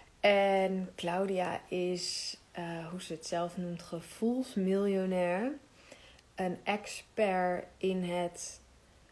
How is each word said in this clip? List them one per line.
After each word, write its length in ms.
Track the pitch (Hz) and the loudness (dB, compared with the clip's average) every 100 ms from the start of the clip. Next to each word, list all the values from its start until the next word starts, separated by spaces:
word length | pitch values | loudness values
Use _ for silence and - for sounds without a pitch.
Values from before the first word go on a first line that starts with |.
| - - | -20 0
En 680 | 202 202 196 196 190 190 185 - | 4 6 6 4 2 0 -4 -6
Claudia 640 | - 180 196 190 175 170 - | -4 0 0 0 0 -4 -4
is, 720 | 180 180 175 - - - - - | -2 0 -2 -4 -4 -6 -10 -12
eh, 360 | - 170 170 160 | -10 -8 -6 -8
hoe 120 | 180 | -8
ze 120 | - | -8
het 120 | 160 - | -8 -4
zelf 320 | 175 175 180 | -2 -2 -4
noemt, 240 | 175 170 | -6 -6
gevoelsmiljonair. 1700 | - 170 - - 226 254 254 202 190 196 202 190 190 180 175 180 247 302 - - - - - - - - | -8 -10 -10 -2 0 0 0 0 4 4 4 2 2 2 2 2 0 -4 -14 -20 -20 -20 -20 -20 -14 -2
Een 220 | 185 175 | -2 -2
expert 1000 | - 208 - - - - 208 185 180 180 - - | -2 -4 -4 -12 -6 2 4 4 2 0 -4 -2
in 260 | 190 185 | 0 2
het 580 | 175 175 175 175 - - - - - - - | 0 0 0 -4 -12 -12 -20 -20 -20 -20 -20